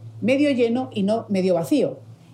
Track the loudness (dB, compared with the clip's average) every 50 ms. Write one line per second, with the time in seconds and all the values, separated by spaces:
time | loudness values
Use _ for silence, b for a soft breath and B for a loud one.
0 | -14 -18 -12 -6 0 0 2 2 2 2 2 2 2 2 0 -2 -4 -4 -4 -2
1 | 0 0 0 -2 -2 -2 -2 0 2 2 2 0 2 0 2 2 2 0 -2 -8
2 | -14 -20 B B B B